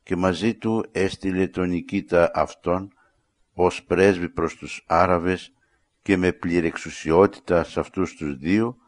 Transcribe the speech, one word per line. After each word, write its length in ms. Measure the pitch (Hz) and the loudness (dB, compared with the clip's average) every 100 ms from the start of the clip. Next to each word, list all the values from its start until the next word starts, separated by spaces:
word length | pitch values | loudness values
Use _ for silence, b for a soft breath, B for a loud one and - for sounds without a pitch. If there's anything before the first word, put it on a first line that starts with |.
και 140 | - 90 | -8 -2
μαζί 380 | 95 85 107 | 0 0 -2
του 320 | 113 113 110 - | -4 -4 -4 -4
έστειλε 540 | - 95 - 95 92 95 | -4 -4 -4 -6 -2 -2
τον 220 | - 90 | -2 -2
Νικήτα 600 | 87 - 101 85 87 85 | -4 -4 -6 0 2 2
αυτόν 580 | - 73 - - 90 98 _ _ _ _ _ _ | 2 -4 -4 -4 -4 -4 _ _ _ _ _ _
ως 300 | - 90 - | 0 0 0
πρέσβη 440 | - 87 95 90 87 | -2 4 4 4 -2
προς 280 | - 82 - | -2 -4 -4
τους 280 | 73 - - | -14 -12 0
Άραβες 640 | 82 90 90 85 90 - _ _ _ _ _ | 2 4 2 0 -4 -6 _ _ _ _ _
και 140 | - 95 | 0 2
με 160 | 90 | 2
πληρεξουσιότητα 1300 | 85 87 87 82 80 - - 76 82 98 - - 87 | 0 -2 0 -2 -4 -12 -10 2 4 4 2 -2 0
σ' 120 | 78 - | 0 -4
αυτούς 380 | 78 - 90 | -6 -4 -6
τους 220 | - 76 69 | -6 -8 -6
δύο, 400 | 76 101 113 127 | -2 0 0 -6